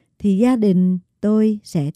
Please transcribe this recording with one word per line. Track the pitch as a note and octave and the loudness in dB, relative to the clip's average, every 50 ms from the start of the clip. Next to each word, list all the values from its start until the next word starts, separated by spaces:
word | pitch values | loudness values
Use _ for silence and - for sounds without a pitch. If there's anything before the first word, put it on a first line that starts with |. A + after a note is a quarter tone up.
| _ _ _ - | _ _ _ -6
thì | - G3+ F#3+ F#3+ | -2 -2 0 2
gia | A#3+ B3 C4 | 2 0 2
đình | A#3 G#3+ G3+ F3+ F#3 F3+ F#3 F#3 F3 - _ _ _ | 2 2 2 2 2 2 0 0 -4 -6 _ _ _
tôi | - G#3 G#3+ G#3+ A3 A3 G#3+ G#3 - | -4 -2 0 0 0 0 -2 -4 -8
sẽ | - - E3+ C#3+ D3 - | -8 -6 -6 -4 -6 -6